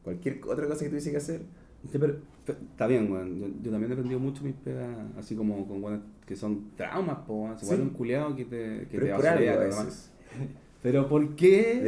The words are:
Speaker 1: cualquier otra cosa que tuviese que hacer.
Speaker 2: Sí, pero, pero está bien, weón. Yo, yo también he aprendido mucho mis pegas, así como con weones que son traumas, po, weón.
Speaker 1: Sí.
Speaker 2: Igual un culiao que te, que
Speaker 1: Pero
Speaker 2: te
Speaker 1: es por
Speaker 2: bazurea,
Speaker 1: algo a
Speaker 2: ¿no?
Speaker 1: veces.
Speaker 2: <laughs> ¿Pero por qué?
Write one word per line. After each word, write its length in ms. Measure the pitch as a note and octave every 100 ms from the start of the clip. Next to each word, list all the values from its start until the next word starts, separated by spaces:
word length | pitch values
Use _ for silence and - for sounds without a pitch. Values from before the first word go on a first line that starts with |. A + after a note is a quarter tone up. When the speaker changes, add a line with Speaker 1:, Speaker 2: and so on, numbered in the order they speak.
Speaker 1:
cualquier 360 | - F2 C3+ C3+ -
otra 200 | B2 D3
cosa 140 | D3+
que 40 | D3
tuviese 200 | D3 D#3
que 60 | D3
hacer. 240 | D3 E3 - - - - -
Speaker 2:
Sí, 80 | C#3
pero, 180 | D3 C#3 - -
pero 140 | - - -
está 160 | - A2+
bien, 240 | B2+ G#2+
weón. 300 | F#2+ F#2 F2
Yo, 60 | G2+ F#2
yo 80 | A2+
también 200 | G#2+ A2+
he 40 |
aprendido 260 | B2+ B2 B2+
mucho 240 | C3+ C#3
mis 100 | C#3
pegas, 340 | C3 C3 B2+ B2 A2+ G#2+ G#2+
así 160 | G#2+
como 320 | A2 G#2+ G2+ G2
con 160 | G2
weones 200 | G#2 G#2 - - -
que 100 | F#2+
son 340 | G#2+ G#2 - -
traumas, 420 | F#2 F3 F3+ - -
po, 180 | G#2+
weón. 140 | A2 A2+
Speaker 1:
Sí. 60 |
Speaker 2:
Igual 160 | - -
un 80 | C3+
culiao 460 | - A#2 C3+ D3+ C3
que 80 |
te, 420 | B2 A#2+ A2 A2 G2
que 80 | G#2
Speaker 1:
Pero 60 | B2+
Speaker 2:
te 20 |
Speaker 1:
es 40 | G2
por 80 |
Speaker 2:
bazurea, 280 | D3+ - G#2+
Speaker 1:
algo 100 | G2+
a 20 | G2 G#2
Speaker 2:
¿no? 60 | B2
Speaker 1:
veces. 260 | - - - - B2
Speaker 2:
<laughs> 460 | - - - -
¿Pero 260 | B2 C#3 C#3
por 280 | D3+ D3 -
qué? 440 | F#3 G3 A3+ A#3+